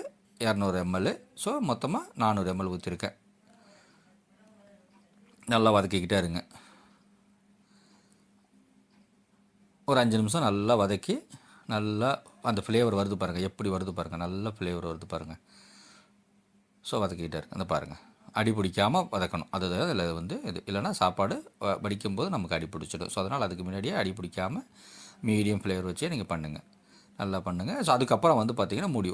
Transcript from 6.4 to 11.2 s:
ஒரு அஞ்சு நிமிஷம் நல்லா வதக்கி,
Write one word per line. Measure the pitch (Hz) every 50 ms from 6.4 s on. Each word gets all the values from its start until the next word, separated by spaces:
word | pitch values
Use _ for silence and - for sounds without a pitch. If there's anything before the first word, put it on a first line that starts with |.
| - - - - - - - - - - _ _ _ _ _ _ _ _ _ _ _ _ _ _ _ _ _ _ _ _ _ _ _ _ _ _ _ _ _ _ _ _ _ _ _ _ _ _ _ _ _ _ _ _ _ _ _ _ _ _ _ _ _ _ _ _ _ _ - 143
ஒரு | 131 127
அஞ்சு | 120 113 110 110
நிமிஷம் | 107 104 165 165 135 104
நல்லா | 101 101 104 113 120 107
வதக்கி, | 101 98 101 92 - - 226 302